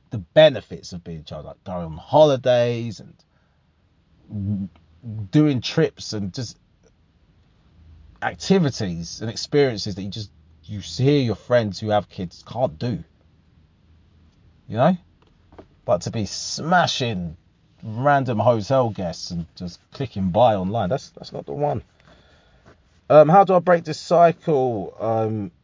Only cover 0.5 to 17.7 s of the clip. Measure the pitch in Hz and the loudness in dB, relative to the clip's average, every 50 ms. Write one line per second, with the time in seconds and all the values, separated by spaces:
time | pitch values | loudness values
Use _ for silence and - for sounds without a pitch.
0.5 | 131 98 - - - - - - 95 85 - 87 82 78 76 - 82 76 73 73 | 6 2 -10 -12 -16 -16 -16 -16 -18 -16 -14 -14 -14 -14 -14 -14 -14 -14 -14 -16
1.5 | 71 _ _ 95 92 90 85 80 78 78 - - 135 147 156 151 135 123 127 123 | -18 _ _ -10 -10 -8 -8 -10 -12 -14 -12 0 4 6 6 6 4 2 2 2
2.5 | 123 120 120 120 120 117 117 117 107 - - - - _ _ _ _ _ _ _ | 2 4 2 0 0 -4 -6 -8 -10 -12 -16 -20 -20 _ _ _ _ _ _ _
3.5 | _ _ _ _ _ _ _ _ _ _ _ _ _ _ _ - 110 104 98 101 | _ _ _ _ _ _ _ _ _ _ _ _ _ _ _ -12 -10 -6 -4 -4
4.5 | 104 95 98 90 _ - _ _ _ _ - 117 107 107 101 95 - 151 151 151 | -4 -4 -6 -8 _ -18 _ _ _ _ -16 -12 -10 -10 -10 -2 2 2 4 4
5.5 | 139 120 - - - 165 160 - - - - - 110 104 101 95 - - 120 - | 2 -2 -4 -4 -2 0 0 -2 -2 -8 -14 -10 -8 -6 -8 -8 -8 -10 -12 -12
6.5 | - _ _ _ _ _ _ _ _ _ _ _ _ _ _ _ _ _ _ _ | -12 _ _ _ _ _ _ _ _ _ _ _ _ _ _ _ _ _ _ _
7.5 | _ _ _ _ _ _ - - - - - - - - 101 113 - - - - | _ _ _ _ _ _ -20 -20 -20 -20 -20 -20 -18 -8 -8 -8 -6 -6 0 2
8.5 | 190 196 165 135 - - 110 92 85 82 82 - - - 107 113 98 - - - | 2 4 2 0 -2 -4 -6 -6 -6 -6 -8 -12 -12 -10 -10 -10 -8 -10 -10 -2
9.5 | - 143 143 131 113 95 - 107 90 98 95 101 90 113 104 - _ _ _ _ | 2 2 2 2 0 -4 -8 -8 -8 -8 -8 -10 -10 -10 -12 -14 _ _ _ _
10.5 | _ _ _ 113 107 101 - - - - 127 139 147 143 131 113 98 - - - | _ _ _ -12 -12 -10 -10 -12 -6 0 2 2 4 2 2 0 -4 -6 -4 2
11.5 | 123 120 113 104 90 - 107 107 104 104 90 _ - - 190 170 - - - - | 2 2 2 2 -4 -6 -4 0 0 0 0 _ -10 -10 -10 -10 -10 -16 -20 -14
12.5 | - 113 131 - 73 78 120 123 107 82 82 _ _ _ _ _ _ _ _ _ | -6 -4 -4 -4 -4 -4 -6 -6 -6 -6 -8 _ _ _ _ _ _ _ _ _
13.5 | _ _ _ _ _ _ _ _ _ _ _ _ _ _ _ _ _ _ _ _ | _ _ _ _ _ _ _ _ _ _ _ _ _ _ _ _ _ _ _ _
14.5 | _ _ _ - 80 - 135 175 190 - _ _ _ _ _ _ _ _ _ _ | _ _ _ -10 -2 2 2 2 2 0 _ _ _ _ _ _ _ _ _ _
15.5 | - - - _ _ _ - - 117 85 - 110 92 113 101 - - - - - | -20 -20 -20 _ _ _ -2 -2 -2 -2 -2 -6 -6 -6 -6 -6 -8 -10 -10 -10
16.5 | - - - 160 185 175 160 - - - 135 117 110 92 87 82 82 - _ _ | -10 -8 -4 2 2 2 2 2 0 -4 -4 -4 -4 -6 -8 -8 -10 -14 _ _
17.5 | _ _ _ _ | _ _ _ _